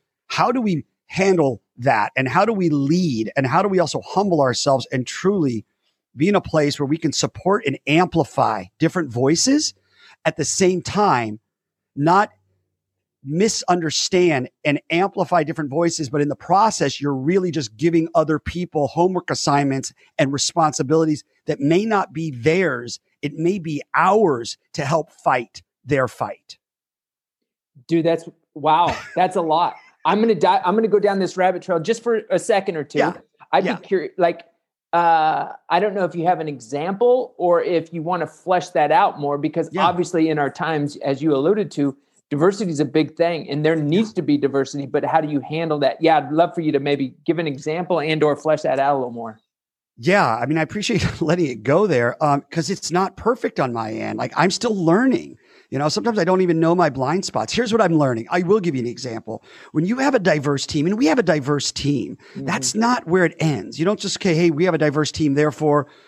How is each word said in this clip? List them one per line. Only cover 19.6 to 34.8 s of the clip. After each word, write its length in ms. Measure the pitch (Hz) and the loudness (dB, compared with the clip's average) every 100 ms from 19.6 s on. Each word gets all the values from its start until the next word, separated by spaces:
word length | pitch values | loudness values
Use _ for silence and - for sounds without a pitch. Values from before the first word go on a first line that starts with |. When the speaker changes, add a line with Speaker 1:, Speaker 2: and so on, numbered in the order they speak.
| 139 135 - - _ - | 0 -2 -6 -14 _ -2
Speaker 1:
and 160 | 135 | -2
responsibilities 880 | 139 - 165 156 - 135 160 156 151 - _ - | 0 -2 0 0 0 0 2 2 0 -6 _ -6
that 140 | 143 | -2
may 260 | 143 175 220 | 2 2 2
not 280 | 202 - | 0 -2
be 180 | 156 160 | -4 -8
theirs. 680 | 123 131 180 175 120 120 - _ _ | -2 2 2 2 -2 -6 -14 _ _
It 120 | 147 | -8
may 260 | 147 170 202 | -2 0 0
be 220 | 160 143 - 143 | -4 -8 -4 0
ours 640 | 180 214 185 120 113 - _ | 4 4 4 0 -4 -14 _
to 120 | - 135 | -6 -2
help 260 | 165 147 | -2 -2
fight 500 | _ 165 135 117 - _ _ 123 | _ 0 0 -2 -16 _ _ -2
their 220 | 139 127 | 0 0
fight. 500 | - 107 - - - _ _ _ _ _ _ _ _ _ _ _ 131 - | -4 -8 -10 -20 -20 _ _ _ _ _ _ _ _ _ _ _ _ -2
Speaker 2:
Dude, 180 | 165 160 | 0 2
that's, 220 | 165 165 - _ | 0 -4 -20 _
wow. 420 | 147 151 160 165 - - | -4 0 2 2 -2 -6
Speaker 1:
<laughs> 100 | 175 | -2
Speaker 2:
That's 200 | 180 190 | 0 0
a 60 | |
lot. 340 | 165 156 165 - - _ | 0 0 0 -4 -16 _
I'm 160 | 160 202 | 0 2
gonna 160 | 226 175 | 2 4
di-, 260 | 180 196 175 | 4 4 2
I'm 100 | 214 | 2
gonna 120 | 220 | 4
go 120 | 202 | 4
down 200 | 202 196 | 4 2
this 180 | 180 185 | -2 2
rabbit 240 | 185 180 | 0 0
trail 180 | - 170 | -2 -2
just 220 | 156 226 | 0 -2
for 180 | 240 220 - | 0 -2 0
a 80 | 180 | -2
second 360 | - 196 196 160 | 2 0 0 -4
or 80 | |
two. 140 | 135 151 | -4 0
Speaker 1:
Yeah. 140 | 160 - _ _ - | 0 -2 _ _ -2
Speaker 2:
I'd 140 | 170 185 | 0 0
Speaker 1:
Yeah. 100 | 196 | -4
Speaker 2:
be 100 | - | -2
curi-, 220 | 190 151 - | -2 -2 0
like, 260 | 170 165 - _ _ _ | 0 0 -10 _ _ _